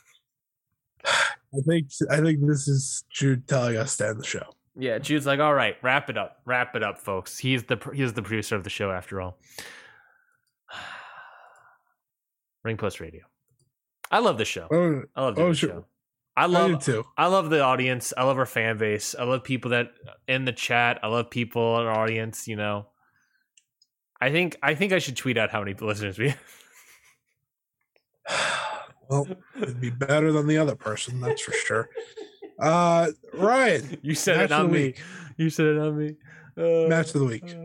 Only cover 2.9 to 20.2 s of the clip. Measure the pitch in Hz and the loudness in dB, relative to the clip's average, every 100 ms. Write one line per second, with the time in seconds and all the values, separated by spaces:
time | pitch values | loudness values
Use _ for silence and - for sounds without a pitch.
2.9 | - - - 139 127 - 139 120 113 117 | -6 -8 -2 2 2 0 0 2 0 -2
3.9 | - 107 110 101 101 - - _ - 127 | -2 -2 -4 -6 -8 -10 -18 _ -8 -4
4.9 | 110 147 151 139 139 151 139 110 - 123 | -4 0 0 2 2 4 4 2 0 0
5.9 | 139 - 107 95 - 120 123 123 120 104 | 2 0 -4 -6 -8 -4 -2 -2 -2 -4
6.9 | - - 95 - - 131 131 110 117 - | -4 -6 -6 -6 -6 -2 -2 -2 -6 -4
7.9 | 139 127 110 101 110 101 107 92 - 101 | -4 -2 -2 -4 -4 -2 -4 -4 -4 -4
8.9 | 92 - 98 92 - _ - - - - | -4 -6 -8 -8 -12 _ -18 -16 -18 -20
9.9 | - _ _ _ _ _ _ - - - | -20 _ _ _ _ _ _ -20 -16 -14
10.9 | - - - - - - - _ _ _ | -16 -16 -20 -20 -20 -20 -20 _ _ _
11.9 | _ _ _ _ _ _ _ 113 110 104 | _ _ _ _ _ _ _ -6 -4 -4
12.9 | - 82 85 - _ _ _ _ _ _ | -6 -12 -16 -20 _ _ _ _ _ _
13.9 | _ - 196 233 117 107 - 82 160 175 | _ -2 2 2 2 -2 -4 -2 2 2
14.9 | 139 - - 131 104 175 151 156 85 - | 0 -4 -4 -2 2 2 2 0 -4 -14
15.9 | _ _ _ _ - 170 175 175 156 143 | _ _ _ _ 0 2 4 4 2 0
16.9 | 110 - - 170 190 160 156 131 127 127 | -2 -2 0 4 4 2 2 4 4 2
17.9 | 123 - - 127 131 123 120 113 110 110 | -2 -4 0 2 2 0 0 0 0 0
18.9 | 107 - - 123 127 - 127 123 120 120 | 0 -4 -6 -2 -2 -2 -4 0 0 -2
19.9 | - - - | -8 -20 -12